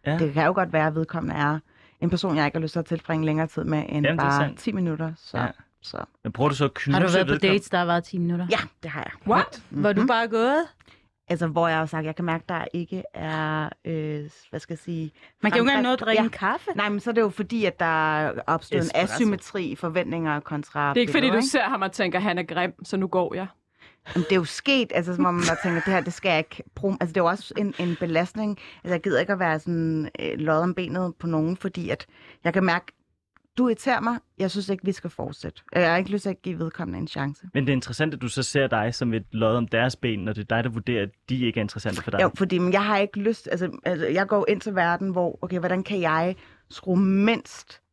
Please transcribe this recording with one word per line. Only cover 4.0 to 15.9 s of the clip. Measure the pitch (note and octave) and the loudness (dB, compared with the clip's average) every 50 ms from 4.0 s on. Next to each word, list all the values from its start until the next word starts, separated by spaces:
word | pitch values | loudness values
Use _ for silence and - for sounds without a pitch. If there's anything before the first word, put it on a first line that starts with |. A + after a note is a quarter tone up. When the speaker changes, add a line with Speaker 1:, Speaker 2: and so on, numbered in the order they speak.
| D3 | 2
Speaker 1:
det | - | 2
er | E3 | 2
Speaker 2:
bare | D#3 C#3+ C#3 C#3 C#3+ | 2 2 2 4 2
Speaker 1:
sandt. | D3 C#3 - - | 2 0 -2 -4
Speaker 2:
ti | - A#3 | -6 -4
minutter, | G#3 G3 F3+ E3 D#3 D3+ E3 D#3+ E3 | -2 0 -2 -2 -2 -4 -6 -6 -8
så, | - - - - - | -12 -18 -8 -6 -4
Speaker 1:
Ja. | - - - - - _ _ _ | -4 -4 -6 -10 -20 _ _ _
Speaker 2:
så. | - - - - - _ _ _ _ | -18 -12 -10 -10 -10 _ _ _ _
Speaker 1:
Men | A2 | -8
prøver | - - C3+ D3 | -2 2 2 2
du | C#3 | 4
så | B2+ D3 | 2 0
at | C3+ - | 0 0
knuse | - - C#3+ C#3 F#3+ | -2 0 2 4 4
Speaker 3:
Har | F3+ | 4
du | F#3 | 4
været | E3+ F#3+ F#3 | 4 4 4
på | C3+ | 2
Speaker 1:
vedkommende? | C#3+ D3+ - F#3+ F#3+ G3+ | 0 2 4 2 2 2
Speaker 3:
dates, | - - | 0 0
der | - F3+ | 0 0
har | F3 | 2
varet | E3+ E3+ F3 E3+ | 2 2 0 0
ti | - - F3+ | -2 -4 -2
minutter? | F3 E3+ F3 F3 F3+ F3 | 0 0 0 -2 0 0
Speaker 2:
Ja, | G#3+ A3 - - _ _ | 0 0 -2 -6 _ _
det | - D#3+ | -14 -10
har | C#3+ D3+ | -8 -8
jeg. | - - - - - G3 | -8 -10 -12 -8 0 2
Speaker 4:
What? | A#3 D#4+ - - - - - - | 2 2 2 0 -6 -18 -16 -8
Speaker 2:
Mhm. | - C#3+ | -4 2
Speaker 3:
Hvor | G3 G#3 | 2 4
du | G3+ G3+ A3 | 4 4 4
bare | C4 A#3+ A3+ A#3 | 4 2 2 2
er | A#3 | 0
gået? | A3+ A3+ A3+ B3+ C#4+ D#4 E4+ - _ _ _ - - _ _ _ _ _ _ _ | 2 2 2 4 2 2 0 -2 _ _ _ -20 -20 _ _ _ _ _ _ _
Speaker 2:
Altså, | F3 D#3+ E3+ | -2 -2 -2
hvor | D#3+ D3+ E3+ E3+ E3 | 0 2 2 4 4
jeg | D#3+ D#3+ | 4 2
har | D#3+ | 0
sagt, | D3+ - D#3+ D#3 | 0 -2 -4 -4
jeg | D#3 D#3 | -4 -4
kan | - F3 | -4 -2
mærke, | E3+ D#3+ E3 - - | -2 -2 -2 -4 -6
der | F3+ E3 - - | -6 -6 -6 -4
ikke | - F3 E3+ - F#3 F#3 - - - | -6 -6 -6 -4 -8 -8 -8 -10 -10
er, | - - D#3 D#3+ D#3 D#3 D3+ D#3 D#3 D3+ - - _ _ | -8 -6 -4 -2 -2 -2 0 0 -2 -2 -4 -8 _ _
øh, | E3+ E3 D#3 D3+ D3+ D3+ D3 D3 D3+ - - _ _ | -6 -4 -4 -4 -4 -6 -6 -8 -12 -16 -20 _ _
hvad | - D#3 | -12 -12
skal | - _ E3+ | -8 _ -12
jeg | D#3 | -10
sige, | - F3+ E3+ D#3+ D#3+ D3+ _ _ - - _ _ | -8 -8 -6 -6 -6 -8 _ _ -20 -20 _ _
Speaker 3:
Man | - G#3+ | 0 2
kan | A3+ A#3+ | 4 4
jo | A#3 | 4
ikke | C4+ | 4
engang | C#4 - | 4 4
nå | B3 B3 | 4 2